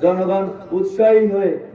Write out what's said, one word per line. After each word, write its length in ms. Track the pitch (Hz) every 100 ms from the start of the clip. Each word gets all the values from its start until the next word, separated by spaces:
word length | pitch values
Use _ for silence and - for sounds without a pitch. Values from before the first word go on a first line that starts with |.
জনগণ 460 | 175 185 185 196 190 - -
উৎসাহী 600 | 180 196 - 220 220 214
হয়ে 280 | 196 185 - -